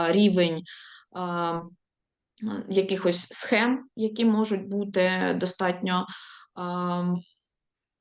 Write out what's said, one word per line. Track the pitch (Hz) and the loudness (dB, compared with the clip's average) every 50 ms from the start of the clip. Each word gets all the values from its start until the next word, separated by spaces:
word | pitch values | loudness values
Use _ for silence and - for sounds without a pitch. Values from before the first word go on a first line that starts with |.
| 170 165 | 2 4
рівень, | 170 202 208 196 180 180 175 165 165 160 180 - - - - - - - _ _ - | 6 6 6 6 6 4 4 2 0 -4 -8 -12 -18 -20 -20 -20 -20 -20 _ _ -10
е, | 180 180 175 175 175 175 170 170 170 170 175 175 _ _ _ _ _ _ _ _ _ _ _ _ - 220 214 208 - - - | -8 -6 -4 -4 -2 -2 -2 -4 -4 -8 -12 -20 _ _ _ _ _ _ _ _ _ _ _ _ -10 -8 -6 -6 -6 -4 0
якихось | 190 190 190 190 190 190 - 175 175 - - - | 2 2 2 2 0 0 0 0 0 0 -4 -6
схем, | - - - - 240 214 233 247 262 277 - - - | -6 -6 -2 2 2 2 4 2 0 -2 -4 -10 -8
які | 226 220 214 214 240 233 | -4 -4 -4 0 2 2
можуть | 226 214 214 220 208 202 190 190 196 | 4 4 4 2 0 -2 -4 -4 -4
бути | 196 202 202 202 - 185 185 185 185 185 185 180 180 175 | -4 -4 -4 -2 0 2 2 2 2 0 0 0 0 -2
достатньо, | 180 180 - - 190 180 175 180 190 185 185 180 185 | -2 -4 -4 -2 -2 -2 -2 -2 -2 -2 0 -2 -2
е, | - - - - - - - - _ - 175 180 175 180 180 180 180 175 180 180 180 180 175 175 _ _ _ _ _ _ _ _ _ _ _ _ _ _ _ | -4 -10 -18 -18 -20 -20 -20 -20 _ -12 -10 -8 -6 -4 -4 -2 -2 -2 -2 0 -2 -2 -4 -6 _ _ _ _ _ _ _ _ _ _ _ _ _ _ _